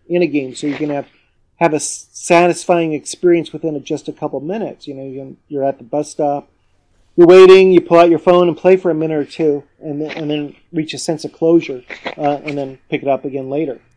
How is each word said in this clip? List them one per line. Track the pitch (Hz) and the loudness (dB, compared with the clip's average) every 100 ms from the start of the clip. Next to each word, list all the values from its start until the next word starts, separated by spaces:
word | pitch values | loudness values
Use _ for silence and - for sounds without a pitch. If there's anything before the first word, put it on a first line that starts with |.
| _ | _
in | 175 | -2
a | 165 | -2
game, | 143 131 | -2 -6
so | 123 147 | -8 -8
you | 135 | -6
can | 151 | -6
have, | 143 135 _ _ _ _ _ | -6 -10 _ _ _ _ _
have | 165 | -2
a | 151 | -2
s-, | - - - | -6 -12 -18
satisfying | - - 170 175 165 - 175 160 | -18 0 2 2 0 -2 -2 0
experience | 151 - - 180 170 151 | -6 -10 -4 0 2 0
within | 151 165 147 | -8 -8 -8
a, | |
just | - 151 - | -8 -8 -8
a | |
couple | 147 151 135 | -10 -10 -8
minutes. | 147 214 160 127 - | -8 -8 -8 -12 -16
You | |
know, | 135 | -16
you | 135 131 | -14 -14
can, | 135 - _ | -16 -20 _
you're | 143 | -6
at | 135 135 | -4 -6
the | |
bus | 120 147 151 | -8 -8 -6
stop, | - 147 143 - _ _ _ _ _ _ | -4 -4 -4 -8 _ _ _ _ _ _
you're | - 170 | 4 8
waiting, | 185 185 190 190 | 10 10 10 8
you | 175 | 4
pull | - 170 | 4 4
out | 170 | 4
your | 160 | 4
phone | - 180 175 | 2 2 2
and | 160 | 0
play | 180 190 | 2 2
for | 185 | 2
a | |
minute | 156 160 156 | -2 -2 -4
or | |
two, | 139 - 156 143 143 _ | -6 -2 -2 -2 -6 _
and | 156 143 | -12 -8
then, | 151 | -8
and | - 147 | -8 -6
then | 151 147 - _ | -6 -8 -14 _
reach | 165 156 | -8 -6
a | 139 | -8
sense | - 156 151 | -6 -6 -8
of | |
closure, | - 165 170 160 127 - - - - | -4 2 2 0 -8 -14 -14 -14 -6
uh, | 147 143 | -4 -4
and | 151 143 | -6 -8
then | 135 131 _ | -10 -12 _
pick | 147 | -6
it | 139 | -2
up | 131 143 | -4 -4
again | 139 131 | -10 -8
later. | 143 156 117 _ | -6 -6 -8 _